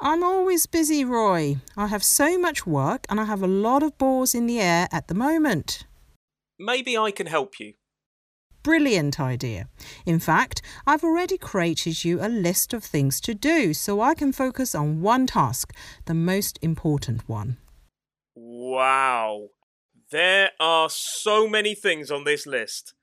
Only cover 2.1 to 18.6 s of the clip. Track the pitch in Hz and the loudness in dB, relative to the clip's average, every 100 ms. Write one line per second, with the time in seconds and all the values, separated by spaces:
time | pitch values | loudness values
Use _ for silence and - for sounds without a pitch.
2.1 | - 285 359 349 294 - 147 135 208 - | 2 2 2 0 -2 -2 0 0 -2 -4
3.1 | 208 214 208 185 196 220 277 302 - 262 | -4 -2 -2 0 0 2 2 0 0 0
4.1 | 262 254 240 233 240 180 170 180 165 - | 2 0 0 0 2 2 2 2 -4 -4
5.1 | 180 269 330 302 165 - - - _ _ | -2 0 2 2 0 -4 -10 -14 _ _
6.1 | _ _ _ _ - 202 254 254 226 220 | _ _ _ _ -10 -4 -2 0 0 0
7.1 | 202 175 156 131 - 107 - _ _ _ | -2 -2 -2 -2 -8 -18 -18 _ _ _
8.1 | _ _ _ _ _ 285 320 285 196 143 | _ _ _ _ _ 0 2 4 2 0
9.1 | 139 131 127 131 95 110 - - - - | -2 -2 -2 -6 -8 -10 -16 -20 -8 0
10.1 | 165 - 170 254 - - - - 302 339 | 0 4 2 2 -4 -12 -4 2 2 2
11.1 | 330 359 370 - 196 170 156 170 160 170 | 0 0 -4 -4 -2 0 -2 -4 -4 -2
12.1 | 175 208 233 170 185 - 233 - 151 135 | -2 -2 0 0 0 -2 -6 -4 0 0
13.1 | - - 208 285 330 196 - - 202 240 | 0 -4 -2 2 2 2 0 -2 2 2
14.1 | 330 285 262 262 247 254 156 151 156 196 | 2 0 0 -2 -2 -4 -2 -2 0 2
15.1 | 240 254 214 131 123 - - - - - | 2 2 2 0 -2 -8 -12 -20 -12 -4
16.1 | 165 170 190 202 - 165 156 160 143 - | 0 0 0 -4 -4 -4 -2 0 0 -2
17.1 | 110 - 110 101 120 - - _ _ _ | -6 -6 -6 -6 -8 -12 -20 _ _ _
18.1 | _ _ - 117 120 | _ _ -20 -18 -12